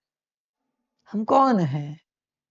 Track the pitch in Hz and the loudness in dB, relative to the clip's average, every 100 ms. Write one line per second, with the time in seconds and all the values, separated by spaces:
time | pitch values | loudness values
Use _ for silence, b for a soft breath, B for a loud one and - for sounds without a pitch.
0 | _ _ _ _ _ _ _ _ _ _ | _ _ _ _ _ _ _ _ _ _
1 | - 208 220 269 269 208 147 147 147 156 | -10 -6 0 2 4 2 0 -4 -8 -14
2 | _ _ _ _ _ | _ _ _ _ _